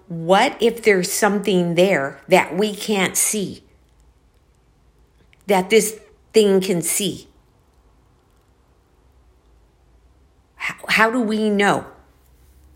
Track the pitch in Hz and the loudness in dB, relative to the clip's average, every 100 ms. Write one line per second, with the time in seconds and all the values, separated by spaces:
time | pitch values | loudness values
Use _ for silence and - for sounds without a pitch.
0 | _ 165 165 190 262 - 226 226 220 190 | _ -8 0 2 2 0 -2 0 0 2
1 | 180 - 208 202 202 180 175 165 190 165 | 0 0 0 0 0 0 2 2 2 2
2 | 139 - - 175 - 160 214 190 - 208 | -4 -10 2 2 2 -2 -4 -4 -4 -2
3 | 175 - - 214 180 127 _ _ _ _ | -2 -2 -4 -4 -8 -10 _ _ _ _
4 | _ _ _ _ _ _ _ _ _ _ | _ _ _ _ _ _ _ _ _ _
5 | _ _ _ _ - 196 185 220 190 - | _ _ _ _ 0 0 4 2 0 -10
6 | - _ _ 220 208 190 190 175 160 - | -20 _ _ 2 4 2 0 -4 -2 -4
7 | 196 131 - _ _ _ _ _ _ _ | -4 -8 -16 _ _ _ _ _ _ _
8 | _ _ _ _ _ _ _ _ _ _ | _ _ _ _ _ _ _ _ _ _
9 | _ _ _ _ _ _ _ _ _ _ | _ _ _ _ _ _ _ _ _ _
10 | _ _ _ _ _ _ - - - - | _ _ _ _ _ _ -12 -12 -4 0
11 | 226 254 214 214 214 202 202 135 - - | 2 0 -2 -2 0 0 0 0 -6 -20
12 | _ _ _ _ _ _ _ | _ _ _ _ _ _ _